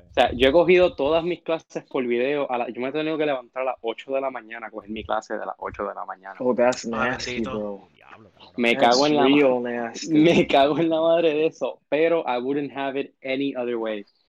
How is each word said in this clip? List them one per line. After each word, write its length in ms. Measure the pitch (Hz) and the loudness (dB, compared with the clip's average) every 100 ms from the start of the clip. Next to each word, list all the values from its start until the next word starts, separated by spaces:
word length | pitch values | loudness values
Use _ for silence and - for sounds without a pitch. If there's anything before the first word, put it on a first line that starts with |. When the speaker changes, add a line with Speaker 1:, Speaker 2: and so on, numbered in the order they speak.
| - | -8
Speaker 1:
O 20 | |
sea, 200 | - 120 | 0 0
yo 160 | 120 131 | 4 4
he 40 | |
cogido 440 | 160 170 180 175 175 | 4 6 4 4 0
todas 260 | 139 165 | 0 0
mis 180 | 170 165 | -2 -6
clases 420 | - 160 _ 160 - | -6 -6 _ -14 -6
por 160 | 143 | -4
video. 460 | 123 120 131 147 135 | -2 0 0 -2 -2
A 80 | 123 | -4
la... 100 | 120 | -6
Yo 100 | 113 | -6
me 80 | 131 | -6
he 40 | |
tenido 240 | 151 156 156 | -4 -4 -2
que 80 | |
levantar 380 | 151 131 120 127 | -2 -4 -6 -6
a 40 | 131 | -6
las 100 | - | -4
ocho 300 | 113 110 139 | -6 -8 -6
de 80 | 135 | -4
la 100 | 135 | -4
mañana 360 | 127 110 117 110 | -8 -14 -14 -12
a 40 | |
coger 180 | 107 98 | -14 -12
mi 140 | 110 | -10
clase 300 | 101 110 - 107 | -4 -6 -4 -8
de 80 | 95 | -8
las 80 | - | -10
ocho 260 | 95 - | -10 -8
de 100 | 101 | -8
la 100 | 95 | -8
mañana. 300 | 95 95 95 95 | -12 -14 -16 -6
Speaker 2:
Oh, 120 | 127 | -2
that's 300 | 117 123 127 117 | 2 0 0 -6
Speaker 3:
Ah, 180 | 113 127 | -4 -4
Speaker 2:
nasty, 240 | 127 127 | -6 -8
Speaker 3:
bendito. 240 | 120 107 107 | -6 -6 -6
Speaker 2:
bro. 300 | 104 98 - | -8 -12 -18
Speaker 4:
Diablo, 360 | _ - - - | _ -20 -20 -20
cabrón. 200 | _ - - | _ -14 -2
Speaker 1:
Me 180 | 120 | 2
Speaker 2:
That's 100 | 127 120 127 | 4 4 4
Speaker 1:
cago 100 | 147 | 4
en 100 | 147 | 4
la 120 | 139 | 6
ma-, 80 | 143 | 6
Speaker 2:
real 260 | 139 127 | 6 2
nasty. 560 | 123 120 117 - 160 151 | -2 -4 -6 -8 0 4
Speaker 1:
me 280 | 160 170 160 | 6 4 4
cago 300 | 143 139 147 | 4 4 2
en 100 | 165 | 0
la 100 | 160 | 2
madre 280 | 165 170 165 | 2 4 2
de 120 | 151 160 | 2 -2
eso, 340 | 160 123 - - | -2 -8 -8 -4
pero 360 | 147 165 165 123 | 0 2 0 -2
I 120 | 123 | -4
wouldn't 360 | 127 143 143 135 | -2 -4 -4 -6
have 240 | 139 135 | -6 -6
it 140 | 135 _ | -8 _
any 300 | 135 131 139 | -6 -4 -4
other 220 | 127 120 117 | -4 -4 -4
way. 280 | 110 107 - _ _ | -4 -6 -10 _ _